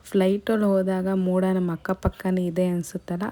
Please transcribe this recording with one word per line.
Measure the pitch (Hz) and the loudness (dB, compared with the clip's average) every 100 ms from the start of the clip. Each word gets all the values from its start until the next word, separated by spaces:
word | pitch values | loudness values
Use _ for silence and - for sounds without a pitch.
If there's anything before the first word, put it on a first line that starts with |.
ಫ್ಲೈಟಲ್ಲಿ | - 196 190 202 - 220 | 0 2 2 2 0 0
ಹೋದಾಗ | 208 190 190 185 185 | 2 2 2 -2 0
ಮೋಡ | 190 180 185 | 0 2 2
ನಮ್ಮ | 185 185 180 | 2 0 0
ಅಕ್ಕಪಕ್ಕನೇ | 165 - 190 - - 185 185 180 | -4 -4 -2 -2 -2 -2 0 0
ಇದೆ | 170 180 | 0 0
ಅನ್ಸುತ್ತಲ್ಲ | 175 165 185 - 175 208 | 0 -4 -10 -8 -6 -6